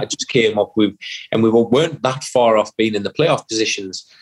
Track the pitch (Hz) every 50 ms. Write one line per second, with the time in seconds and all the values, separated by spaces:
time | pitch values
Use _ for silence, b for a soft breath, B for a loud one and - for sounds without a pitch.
0 | - - - - - - - 135 113 110 104 107 101 - - - 107 101 101 -
1 | B B B B B B - 113 113 113 110 117 117 101 117 135 160 170 151 -
2 | - 131 131 135 - - - 127 120 117 110 107 104 - - - 110 110 107 104
3 | 101 98 - - 151 165 143 117 - - 113 110 110 110 - - 98 95 92 -
4 | - b b b